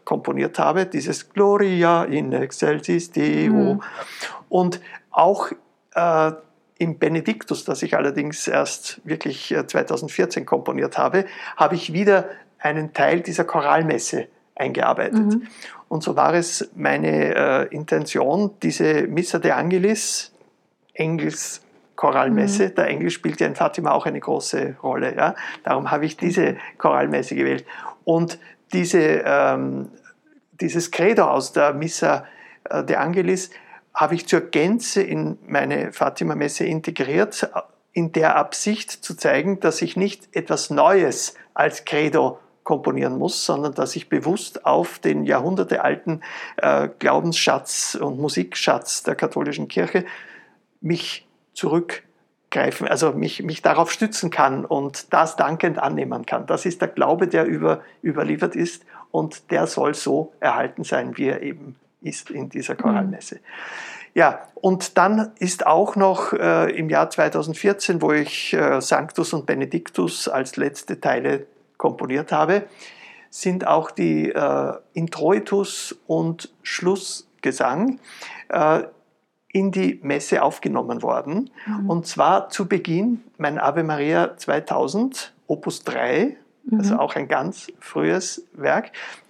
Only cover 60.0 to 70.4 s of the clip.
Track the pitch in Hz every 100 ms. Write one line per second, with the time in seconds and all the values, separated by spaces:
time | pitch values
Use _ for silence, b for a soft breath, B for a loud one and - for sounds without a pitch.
60 | 139 139 160 - 143 127 131 - 160 135
61 | 123 123 135 139 139 - - - _ _
62 | 151 - - 147 - - - - - 208
63 | 190 190 - - B B B B B B
64 | B 170 151 - - - 190 185 - -
65 | 185 220 214 - 180 - 151 160 208 202
66 | 190 185 - - 170 165 165 - 160 151
67 | 165 - 156 160 156 156 202 202 - 170
68 | 156 151 151 - - 160 143 135 135 147
69 | 156 - - 160 - 135 135 170 - -
70 | 170 - - 135